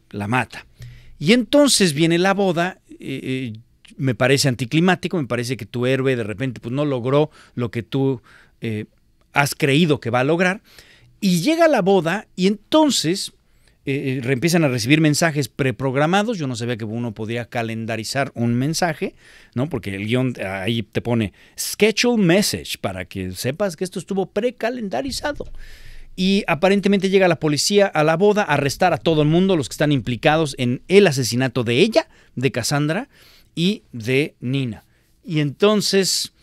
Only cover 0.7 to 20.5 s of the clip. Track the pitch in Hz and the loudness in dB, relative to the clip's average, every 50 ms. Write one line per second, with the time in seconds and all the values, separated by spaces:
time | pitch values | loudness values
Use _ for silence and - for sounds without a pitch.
0.7 | _ _ - - - - - - - - 147 151 220 254 233 - - 285 294 269 | _ _ -20 -20 -20 -20 -20 -20 -14 -4 2 4 4 4 4 4 4 4 6 4
1.7 | - - 202 175 143 143 165 160 170 170 180 196 196 190 202 190 165 156 170 185 | 4 4 2 2 2 2 2 2 4 2 2 2 0 0 0 0 0 0 -2 -4
2.7 | 185 - _ _ - - - 147 139 131 - 135 131 131 135 120 107 110 120 _ | -6 -10 _ _ -20 -16 -12 -10 -10 -8 -6 -6 -6 -6 -6 -8 -10 -14 -18 _
3.7 | _ _ - - - - 147 131 120 - 127 127 139 135 127 143 123 107 135 117 | _ _ -20 -20 -10 -4 -4 -2 0 2 2 4 4 4 4 2 0 0 -4 -2
4.7 | - 156 170 190 180 - - 175 - 180 143 113 123 120 123 117 131 101 117 - | 2 2 4 4 2 2 -2 -4 -4 -4 -2 -2 -4 -4 -4 -6 -6 -8 -8 -8
5.7 | - 120 120 127 135 131 131 135 131 120 113 101 107 90 131 131 113 - - 120 | -6 -2 0 0 0 2 2 0 0 0 -2 -6 -6 -6 -6 -6 -6 -8 -8 -6
6.7 | 120 139 151 147 139 127 113 127 135 143 151 151 - - - - _ - 123 117 | -4 -4 -2 -2 -4 -4 -2 0 2 2 2 0 -2 -12 -20 -14 _ -6 -6 -4
7.7 | - 120 113 - - 139 135 135 135 117 - _ - - - _ _ _ - 117 | -4 -6 -8 -4 -2 -2 0 0 -2 -4 -8 _ -20 -20 -20 _ _ _ -8 -8
8.7 | 110 107 107 - _ _ _ _ _ _ _ _ - 143 143 135 - - - 139 | -6 -6 -8 -10 _ _ _ _ _ _ _ _ -2 0 0 0 -2 -2 0 2
9.7 | 135 147 180 156 143 113 - 117 110 123 131 139 165 170 185 180 190 226 - _ | 4 4 4 2 2 0 -2 -2 -2 0 0 0 0 0 0 0 -2 -4 -8 _
10.7 | - - - _ _ _ _ _ _ _ - 196 180 170 160 269 320 330 339 320 | -20 -20 -20 _ _ _ _ _ _ _ 0 0 0 2 2 0 2 4 4 4
11.7 | 294 233 185 185 196 190 156 165 175 214 214 - _ - 180 190 214 208 - _ | 4 4 4 4 2 2 2 0 -4 -4 -6 -10 _ 0 0 0 0 -2 -4 _
12.7 | - 311 311 294 233 - - 151 180 202 - - - _ _ _ _ _ _ _ | 4 4 4 4 2 0 -2 -2 -4 -4 -6 -10 -14 _ _ _ _ _ _ _
13.7 | _ _ _ 143 135 139 139 139 131 135 123 123 139 123 117 170 160 175 160 139 | _ _ _ -6 -4 -4 -4 -4 -4 -4 -2 -2 -2 0 0 2 2 2 2 2
14.7 | 123 127 104 117 147 160 160 151 147 - 175 165 143 151 139 - - - 131 131 | 0 -2 2 2 4 4 4 2 2 2 0 0 0 -2 -4 -6 -4 -4 -2 -2
15.7 | 123 - 127 135 123 135 147 160 185 202 208 226 240 180 151 131 127 107 120 117 | -2 -4 -4 -2 0 0 0 2 2 0 0 -2 -4 -6 -6 -6 -6 -6 -6 -6
16.7 | 123 107 113 107 110 117 120 120 101 - 110 104 117 120 117 - - 123 117 113 | -6 -6 -6 -8 -6 -6 -6 -6 -8 -8 -8 -6 -6 -8 -8 -6 -6 -6 -4 -4
17.7 | 113 113 113 107 113 110 113 - - 135 139 113 - - 117 117 120 120 131 147 | -6 -6 -6 -6 -6 -6 -6 -6 -4 -4 -4 -4 -4 -2 -2 0 0 0 0 -2
18.7 | 160 - 180 175 156 - 185 240 - _ _ - - - - _ _ 117 131 160 | 0 0 -2 -2 -2 -4 -6 -8 -8 _ _ -20 -20 -20 -20 _ _ -4 -4 -4
19.7 | - 120 - 101 98 98 101 107 120 127 127 127 120 - 113 95 | -4 -6 -6 -8 -8 -6 -4 -2 0 0 0 -2 -2 -4 -8 -8